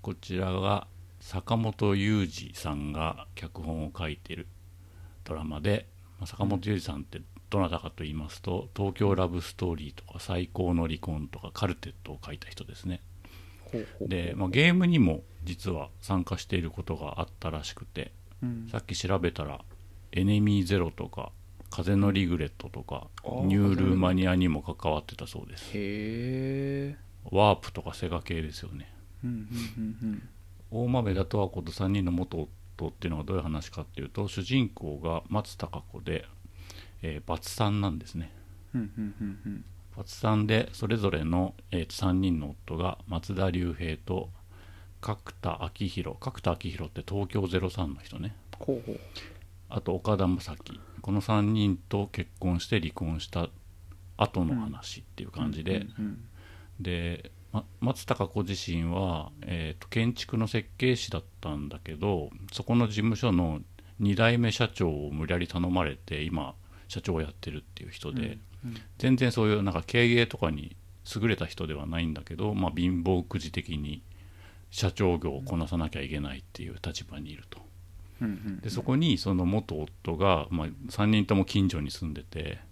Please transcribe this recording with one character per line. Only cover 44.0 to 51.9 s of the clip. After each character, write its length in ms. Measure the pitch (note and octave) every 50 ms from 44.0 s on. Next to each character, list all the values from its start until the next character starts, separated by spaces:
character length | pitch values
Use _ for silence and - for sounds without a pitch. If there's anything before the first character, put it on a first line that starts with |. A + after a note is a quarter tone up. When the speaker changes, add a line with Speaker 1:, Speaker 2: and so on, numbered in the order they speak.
| - - F#2 F#2 - F2+ - - - - - - - - - - - - - -
Speaker 1:
角 180 | - - G#2+ - - - - -
田 220 | - F2 E2 E2 F2
昭 220 | F2 - - G#2+
弘、 300 | F2+ - - E2+ - - -
角 200 | - - - -
田 120 | - F2+
昭 180 | E2 - - F2
弘 200 | F2 - - D#2
っ 20 |
て 120 | - - -
東 200 | - G2 G2+ G2+
京 180 | F2+ - A2 F#2+
ゼ 120 | F2+ F2 F#2
ロ 100 | F#2 F#2
三 240 | F2 - F2 D2 C#2
の 60 | C#2+
人 180 | - - - -
ね。 160 | - - - - - - -
Speaker 2:
ほ 240 | - - - C3+ A#2+
う 20 | A#2
ほ 80 | A#2 -
う。 60 | - - - - - - - - - - - - - - -
Speaker 1:
あ 120 | - -
と 120 | - - F2+
岡 240 | F2+ - A2 G#2+
田 80 | F#2 F#2+
将 140 | F2+ F2+ F2
生。 160 | - - D2 - - - - - - - - -
こ 100 | - F#2+
の 100 | G2+ G2+
三 320 | - - G#2+ G#2 G#2 G#2 A2
人 240 | A2 G#2 G2+ F#2+ - -
と 180 | -